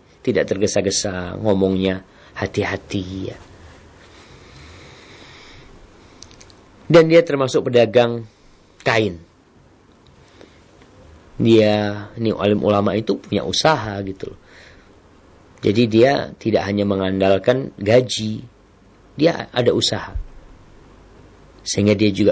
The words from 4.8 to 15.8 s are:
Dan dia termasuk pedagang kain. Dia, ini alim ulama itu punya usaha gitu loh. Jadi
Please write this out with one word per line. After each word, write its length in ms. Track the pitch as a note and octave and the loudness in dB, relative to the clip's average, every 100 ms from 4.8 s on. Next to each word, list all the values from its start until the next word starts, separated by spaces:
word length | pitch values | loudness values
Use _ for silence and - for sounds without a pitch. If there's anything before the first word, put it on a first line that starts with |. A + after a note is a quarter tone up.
| - - - - - - - - - - - - - - - - - - - - - | -20 -20 -20 -20 -20 -20 -20 -20 -20 -20 -20 -20 -20 -20 -20 -20 -20 -20 -20 -14 4
Dan 240 | D#3+ D#3+ | 6 8
dia 160 | E3 E3 | 6 4
termasuk 400 | C#3+ C3 C#3+ C3+ | 0 -2 -2 2
pedagang 560 | A#2+ A2+ A2+ A#2+ A#2 A2+ _ _ _ _ _ - | 2 4 4 2 0 -10 _ _ _ _ _ -2
kain. 320 | A2+ G#3+ D#3+ E3 _ _ _ _ _ _ _ _ _ - - - _ _ _ - - - - - - | 0 -2 -6 -16 _ _ _ _ _ _ _ _ _ -20 -20 -20 _ _ _ -20 -20 -20 -20 -18 -2
Dia, 640 | A#2 A2 G#2+ G#2 G#2 G2+ G#2 A2+ | 4 6 6 2 -2 -6 -12 -6
ini 160 | A2 | -4
alim 320 | - G2+ G#2 | 0 0 2
ulama 320 | G2 G2+ G2+ G2 | 2 0 0 -2
itu 240 | A2 D3 | -4 -6
punya 240 | - G2+ | -6 -6
usaha 560 | C2+ F#2+ D3+ D3+ G#2+ G2+ | -4 -2 0 0 -4 -8
gitu 320 | G2 F#2+ - | -10 -12 -14
loh. 80 | - - - - - - - _ _ _ - - - | -16 -20 -20 -20 -20 -20 -20 _ _ _ -20 -20 -8
Jadi 320 | G#2+ G2+ | -2 0